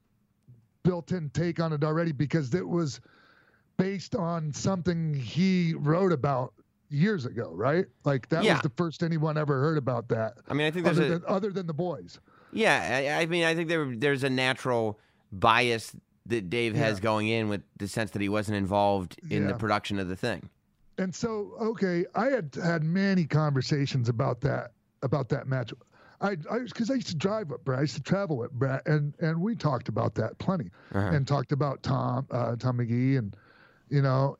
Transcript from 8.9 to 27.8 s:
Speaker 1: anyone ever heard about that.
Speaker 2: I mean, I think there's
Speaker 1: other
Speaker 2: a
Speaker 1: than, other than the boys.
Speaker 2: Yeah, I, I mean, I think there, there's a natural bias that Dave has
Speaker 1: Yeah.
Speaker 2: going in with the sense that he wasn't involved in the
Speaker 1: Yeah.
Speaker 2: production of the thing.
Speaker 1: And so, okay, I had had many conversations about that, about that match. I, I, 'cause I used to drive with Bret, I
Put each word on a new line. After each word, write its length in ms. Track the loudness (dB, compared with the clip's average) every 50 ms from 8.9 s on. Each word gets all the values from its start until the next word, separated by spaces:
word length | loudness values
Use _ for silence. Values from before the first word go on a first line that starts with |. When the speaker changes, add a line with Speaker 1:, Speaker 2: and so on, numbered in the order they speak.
| -2 -4
Speaker 1:
anyone 360 | -2 -2 0 0 0 0 0 0
ever 220 | 0 0 2 2
heard 180 | 2 2 2 0
about 300 | 0 0 -2 -2 0 0
that. 300 | 2 2 2 -2 -4 -8 -6 -2
Speaker 2:
I 60 | 0
mean, 120 | 2 2
I 40 | 2
think 140 | 0 2 2
there's 140 | 4 4 6
Speaker 1:
other 80 | 4
Speaker 2:
a 120 | 4 2 0
Speaker 1:
than, 40 | 0 0
other 220 | 0 0 0 -2
than 140 | -4 -4 -6
the 80 | -4 -4
boys. 440 | -2 -2 -4 -4 -6 -10 -16 -20 -20 -20 _ _ -20 -18 -8
Speaker 2:
Yeah, 640 | -2 2 4 4 4 4 2 0 0 0 0 0 0 0
I, 40 |
I 40 | 0
mean, 180 | 0 2 2 2
I 100 | 2 2
think 140 | 0 0 0
there, 260 | 0 0 0 -2 -2
there's 300 | 0 2 2 2 2 2
a 60 | 0
natural 680 | 2 2 2 0 0 0 0 0 0 2 0 0 -2 -6 _ _ _ _ _ _
bias 640 | -2 4 6 6 6 6 6 4 2 0 -2 -8 -14 -18 -20 _ _ _ _
that 240 | -4 -4 -4 -2 -2
Dave 240 | -2 0 0 0 2
has 240 | 2 2 0 0 0
Speaker 1:
Yeah. 40 |
Speaker 2:
going 260 | 0 0 2 2 2 2
in 200 | 2 0 0 0
with 140 | -2 -4 -6 _ _ -10
the 100 | -10 -6
sense 220 | -4 -4 -4 -4
that 100 | -2 -2
he 60 | 0 0
wasn't 280 | 0 0 0 0 -2
involved 640 | -2 0 2 2 4 4 4 2 2 -2 -6 -10 -14 -8 -4
in 140 | -2 0 0
the 60 | 0
Speaker 1:
Yeah. 40 | -2
Speaker 2:
production 420 | -2 0 0 0 0 0 -2 -4 -4
of 100 | -2 -4
the 80 | -4
thing. 320 | -4 -4 -4 -4 -6 -8 -14 -20 _ _ _ _ _ _ _ _ -6
Speaker 1:
And 160 | -6 -6 -4
so, 380 | -6 -6 -4 -4 -6 -8 -8 -8 -4
okay, 440 | -4 -4 -2 0 0 0 0 0 -2 -2 -2
I 120 | -2 0
had 280 | 2 0 0 -2 -6 -8
had 260 | -4 -2 0 0 0 0
many 400 | 0 2 2 2 4 4 2 2
conversations 840 | 2 2 2 2 2 2 0 0 0 0 0 0 0 0 0 0 0
about 320 | 0 0 0 -2 -2 -2
that, 300 | -2 -2 -2 -2 -4 -8 -14 _ _ _ _ _
about 260 | -2 -2 0 -2 0 -2
that 160 | -2 -4 -2
match. 260 | -2 -4 -4 -4 -6 -10 -14 -18 _ _ -20 -20 -20 -8 _
I, 120 | -2 -2 -2 -4 -4 -4
I, 80 | -4 -4 -4 -6 -4
'cause 160 | -2 -2 0
I 40 | 0
used 120 | 0 -2 -4
to 80 | -4
drive 320 | -2 -2 0 -2 -2 -4 -6
with 140 | -8 -6 -4
Bret, 140 | -2 0
I 40 | 0